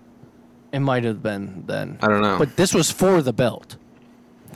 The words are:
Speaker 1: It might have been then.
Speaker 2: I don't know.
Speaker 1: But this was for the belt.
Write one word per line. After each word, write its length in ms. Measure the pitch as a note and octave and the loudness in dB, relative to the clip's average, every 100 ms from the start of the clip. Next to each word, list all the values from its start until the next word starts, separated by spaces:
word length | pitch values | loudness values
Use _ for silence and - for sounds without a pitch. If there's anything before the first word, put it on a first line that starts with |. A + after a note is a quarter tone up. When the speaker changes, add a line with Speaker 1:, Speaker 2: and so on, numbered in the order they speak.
| - - - - - - - | -20 -20 -20 -20 -20 -20 -8
Speaker 1:
It 80 | C#3 | -2
might 240 | C#3 B2 | 0 0
have 180 | A#2 G2+ | 0 -2
been 420 | G#2+ G2+ G2 F#2+ - | -4 -6 -8 -10 -8
then. 320 | G2+ F#2 - | -6 -6 -2
Speaker 2:
I 60 | G#2+ | 2
don't 140 | G#2 | 2
know. 160 | G#2 F#2+ | 2 2
Speaker 1:
But 180 | C#3+ - | 0 2
this 180 | F#3 | 2
was 160 | G3 D3+ | 2 0
for 320 | - F#3 F3+ | 2 4 4
the 100 | B2+ | 2
belt. 440 | A#2 A#2+ - - - - - - - - _ - | 0 0 -2 -12 -20 -20 -20 -20 -20 -20 _ -18